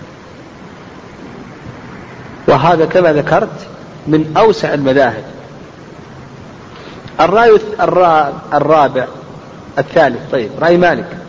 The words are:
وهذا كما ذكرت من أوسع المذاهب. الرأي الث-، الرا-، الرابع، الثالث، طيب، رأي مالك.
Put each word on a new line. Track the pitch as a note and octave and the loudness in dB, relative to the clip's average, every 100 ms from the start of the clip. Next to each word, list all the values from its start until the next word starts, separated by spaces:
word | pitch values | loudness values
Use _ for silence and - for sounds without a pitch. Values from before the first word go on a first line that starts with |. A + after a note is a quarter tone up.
| - - - - - - - - - - - - - - - - - - - - - - - - - | -20 -20 -20 -20 -20 -20 -20 -20 -20 -20 -20 -20 -18 -18 -18 -18 -18 -18 -18 -18 -18 -18 -18 -6 0
وهذا | C3+ D#3 E3+ D#3+ | 2 4 2 2
كما | F#3 F3 | 2 4
ذكرت | D3 - E3 G#3+ - - - - - - | 2 2 0 0 -8 -16 -18 -20 -14 -2
من | D#3 D#3 D#3 | 0 2 2
أوسع | A3 G3 D3+ | 4 2 -2
المذاهب. | D#3 C3+ C3+ B2+ A2+ - - - - - - - - - - - - - - - - - - - - | -2 2 2 2 0 -10 -18 -20 -20 -20 -20 -20 -20 -20 -20 -20 -20 -20 -20 -20 -20 -18 -18 -14 -2
الرأي | D#3+ G3+ A#3 G#3+ | 2 4 6 4
الث-، | - G#3 | 2 -2
الرا-، | E3+ F3 F3+ D#3+ C#3+ C#3+ - | 0 4 4 4 0 -4 -4
الرابع، | D3 D3 D#3 C3+ C3 B2 - - - - - - - | -2 2 4 4 0 -6 -10 -18 -20 -20 -20 -8 -6
الثالث، | C#3 F3 C#3+ A#2+ - | -2 2 2 0 -4
طيب، | C#3 G#2+ C3 | -4 -4 -2
رأي | D#3 F3 | 2 4
مالك. | F3 C#3 G2 - | 4 2 -4 -12